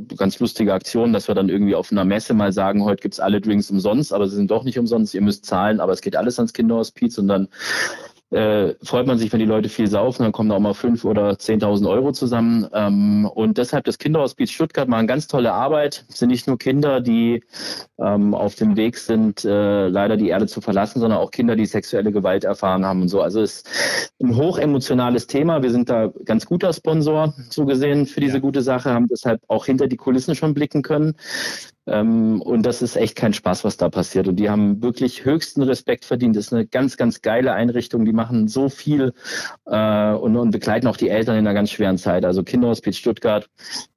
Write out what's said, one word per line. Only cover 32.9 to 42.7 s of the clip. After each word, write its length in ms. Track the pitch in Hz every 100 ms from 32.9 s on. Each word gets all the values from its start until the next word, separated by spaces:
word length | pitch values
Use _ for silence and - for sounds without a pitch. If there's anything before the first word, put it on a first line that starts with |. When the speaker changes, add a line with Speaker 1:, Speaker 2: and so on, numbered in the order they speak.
| -
Speaker 1:
echt 180 | 107
kein 200 | - 113
Spaß, 280 | 98 92 90
was 140 | 104 -
da 140 | 87
passiert. 360 | 95 87 95 95
Und 100 | 90
die 120 | 107
haben 340 | 104 101 101
wirklich 440 | 120 117 127 - 135
höchsten 360 | 160 - -
Respekt 440 | 131 123 - - -
verdient. 280 | 123 123
Das 120 | 104 104
ist 60 |
eine 120 | 117 110
ganz, 300 | 127 135 -
ganz 240 | 123 -
geile 320 | 107 117 127
Einrichtung. 540 | 98 120 120 117 117 110
Die 80 |
machen 340 | 113 117 120 107
so 220 | 131 135
viel, 420 | - - 147 131 - - - - - -
äh, 460 | 107 107 107 104
und, 220 | 107 117 120
und 140 | 120
begleiten 360 | 104 - 110 120
auch 100 | 104
die 140 | 117
Eltern 260 | 104 113 110
in 100 | 107
einer 60 |
ganz 180 | 101 104
schweren 280 | - 104 92
Zeit. 260 | 104 90
Also 180 | 90 92
Kinderhospiz 540 | 87 123 120